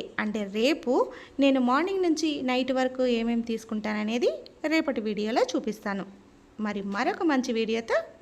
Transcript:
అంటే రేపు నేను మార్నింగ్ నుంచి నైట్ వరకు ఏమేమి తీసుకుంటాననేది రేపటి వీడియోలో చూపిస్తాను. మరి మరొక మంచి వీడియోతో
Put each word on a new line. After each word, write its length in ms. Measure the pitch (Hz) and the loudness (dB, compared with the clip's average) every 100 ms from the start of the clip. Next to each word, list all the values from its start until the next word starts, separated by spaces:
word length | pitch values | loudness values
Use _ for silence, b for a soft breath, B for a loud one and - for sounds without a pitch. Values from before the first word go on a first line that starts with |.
| - - | 0 -4
అంటే 220 | 214 214 196 208 | -4 -2 -4 2
రేపు 340 | 247 320 - 277 508 B B - | 2 2 2 2 2 B B 2
నేను 180 | 277 269 | 4 6
మార్నింగ్ 440 | 247 262 370 392 359 | 4 2 2 2 2
నుంచి 240 | 311 320 285 | 2 0 -2
నైట్ 300 | 254 254 262 | 0 0 0
వరకు 300 | 262 254 254 254 233 | 2 0 2 2 2
ఏమేమి 260 | 233 233 233 | 2 0 -2
తీసుకుంటాననేది 800 | 226 - 214 214 214 214 240 381 640 - - 311 | -4 -4 -6 -4 -4 -2 0 0 -2 -8 -6 0
రేపటి 280 | 320 311 233 | 0 0 -2
వీడియోలో 440 | 214 202 214 262 508 | -2 -2 0 2 2
చూపిస్తాను. 540 | 320 - 208 208 196 175 - - - - - | 0 -4 -6 -6 -6 -8 -14 -20 -20 -20 -8
మరి 220 | 214 202 196 | -6 -4 -4
మరొక 280 | 196 277 403 | -2 -2 0
మంచి 300 | 349 269 254 | 2 2 0
వీడియోతో 460 | 226 220 226 226 605 659 - | 0 0 -2 0 -2 -4 -2